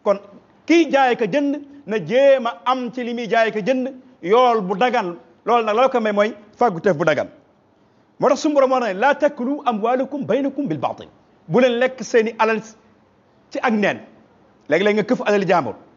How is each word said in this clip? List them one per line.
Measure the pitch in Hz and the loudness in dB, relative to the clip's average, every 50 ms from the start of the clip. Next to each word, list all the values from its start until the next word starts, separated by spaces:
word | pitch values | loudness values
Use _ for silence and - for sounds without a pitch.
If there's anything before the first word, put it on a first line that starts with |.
| _ | _
Kon | 214 196 196 - - - - _ _ _ _ _ | -2 -2 -2 -4 -16 -20 -20 _ _ _ _ _
kiy | - 302 349 330 277 | 2 2 2 2 2
jaay | - 269 269 254 240 | 2 2 2 2 2
ka | 240 240 | 0 -2
jënd | 202 165 285 285 285 277 294 285 - - - - - | -2 0 0 0 0 -4 -4 -8 -16 -20 -20 -10 -6
na | 208 220 | -6 -6
jéem | 170 147 220 254 277 277 269 269 240 | -4 -2 2 4 6 6 4 4 2
a | 233 240 233 - | -4 -8 -6 -2
am | 247 254 262 247 240 | -2 -2 -2 -2 -8
ci | - - 240 | -8 -8 -8
li | 226 240 | -6 -6
muy | 233 240 202 | -6 -6 -2
jaay | 196 226 226 220 | 0 2 0 0
ka | - 214 | -2 -4
jënd | 196 190 262 254 254 269 262 - - - - _ | -2 -2 -2 -2 -2 -6 -8 -12 -20 -20 -20 _
yool | - 170 202 240 254 247 233 220 | -2 2 2 4 4 4 2 0
bu | 202 180 208 185 | -2 -4 -2 0
dagan. | 247 254 226 240 214 175 175 170 - _ _ _ _ | 0 0 0 -2 -4 -4 -8 -12 -16 _ _ _ _
Loolu | 190 226 240 226 | 0 0 0 2
nag | 214 208 | 0 0
la | 220 262 262 | 2 2 2
ko | 262 247 | 2 0
may | 220 214 | -2 0
mooy | 208 202 208 214 - - - - _ _ | 0 0 0 0 -2 -8 -18 -20 _ _
fàggu | 240 240 185 165 | 0 0 0 0
teef | - 208 180 143 | 0 0 0 2
bu | 170 | 2
dagan. | 156 151 127 107 90 - - _ _ _ _ _ _ _ _ _ _ _ _ _ _ _ _ | 0 0 0 -2 -6 -8 -20 _ _ _ _ _ _ _ _ _ _ _ _ _ _ _ _
Moo | 170 247 | 2 2
tax | 285 254 | 2 2
suñu | - 311 302 | 0 0 2
Boroom | 285 269 254 | 2 2 2
wax | 262 254 | 2 0
na | 247 220 190 | 0 -2 -2
ne, | 185 | 0
"لا | 220 269 285 | 0 0 2
تأكلوا | 277 - 294 - - 247 240 285 294 - - | 2 0 -2 -2 -2 -6 -6 -6 -4 -4 -4
أموالكم | 233 208 196 226 254 262 269 269 - 294 240 | -4 -2 -2 -2 0 -2 -2 -4 -6 -10 -4
بينكم | 139 196 262 277 277 269 294 285 233 | -2 -2 -2 -2 -4 -4 -4 -6 -4
بالباطل." | 156 143 123 - - - 85 78 _ _ _ _ _ _ _ - | -4 -4 -4 -6 -6 -8 -14 -20 _ _ _ _ _ _ _ -2
Bu | 160 233 | 2 4
leen | 254 254 240 233 | 4 4 2 2
lekk | 247 254 254 - 214 | -2 -2 -2 -6 -14
seeni | - - 240 226 220 226 - | 0 0 2 2 2 0 -2
alal | 220 220 226 214 - - - _ _ _ _ _ _ _ _ _ _ _ _ _ _ _ | 0 0 0 -2 -4 -10 -20 _ _ _ _ _ _ _ _ _ _ _ _ _ _ _
ci | - 277 | -10 -4
ak | - 262 220 | -2 0 0
neen. | 214 202 175 135 113 - - - _ _ _ _ _ _ _ _ _ _ _ | 2 0 0 -2 -4 -8 -18 -20 _ _ _ _ _ _ _ _ _ _ _
Léeg-léeg | 143 165 196 214 208 | 0 2 2 2 2
nga | 214 202 | 0 0
këf | - 247 - - | -2 -2 -2 0
alali | 202 208 208 196 170 | 0 0 0 2 2
jaambur, | 185 175 143 117 95 - - - _ | 0 0 0 -2 -8 -12 -16 -20 _